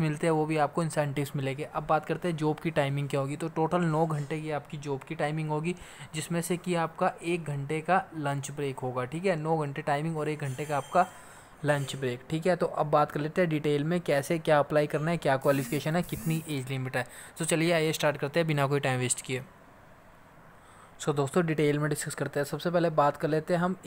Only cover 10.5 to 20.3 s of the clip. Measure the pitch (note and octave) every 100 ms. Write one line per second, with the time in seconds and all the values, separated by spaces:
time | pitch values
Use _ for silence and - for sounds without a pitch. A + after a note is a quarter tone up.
10.5 | B2+ D3+ C#3+ - - F#3 - - - -
11.5 | - D3 C#3+ C3+ C3+ B2+ B2 - D#3+ F#3
12.5 | E3+ E3+ - D3+ D3+ D3 D3+ D3+ F3 F3
13.5 | D3+ D3 D3 D#3 F3 E3+ C#3+ C3+ E3+ D#3+
14.5 | D3 C#3+ D3+ D3 D3+ D#3 E3+ D3 C3+ D3
15.5 | C#3 C3+ C#3+ D#3 E3+ E3+ A#2+ D#3+ D#3+ D#3+
16.5 | C#3+ B2+ C3 B2+ C3 A#2+ - - - D#3+
17.5 | D#3+ E3 E3+ D#3 D3+ D3+ C#3+ C#3+ E3+ D#3+
18.5 | D3 C#3 C#3+ C#3 B2+ B2+ - - B2+ -
19.5 | - - - - - - - -